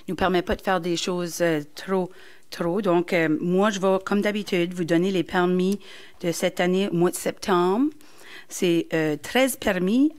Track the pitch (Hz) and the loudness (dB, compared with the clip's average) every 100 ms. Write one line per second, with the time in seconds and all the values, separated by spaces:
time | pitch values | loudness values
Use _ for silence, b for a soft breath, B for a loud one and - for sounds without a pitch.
0 | - 175 185 180 175 208 - 185 175 170 | -10 -2 2 2 0 -4 -2 -2 0 -4
1 | - 180 175 160 170 156 147 - - 190 | -4 -4 -4 -2 0 0 -4 -10 -4 -2
2 | 180 B B B - - 170 180 196 175 | -2 B B B -14 -6 -2 0 2 2
3 | 170 180 160 156 175 180 208 190 190 190 | 2 2 2 0 2 2 2 2 2 2
4 | 190 202 208 208 202 180 175 180 165 170 | 0 0 0 -2 -2 -2 -2 -2 0 2
5 | 185 190 165 185 180 180 185 202 B B | 2 0 0 0 2 2 0 -2 B B
6 | B - 175 165 185 175 180 185 202 170 | B -8 -6 -2 -2 0 0 0 0 2
7 | 175 - 190 - - 180 175 202 294 - | 0 0 -6 -4 0 2 2 2 0 -4
8 | B B B B B - 185 170 160 165 | B B B B B -4 0 0 0 -2
9 | 156 147 - 247 262 - - 185 185 240 | -2 -2 -2 0 0 0 -4 0 0 2
10 | 294 | 2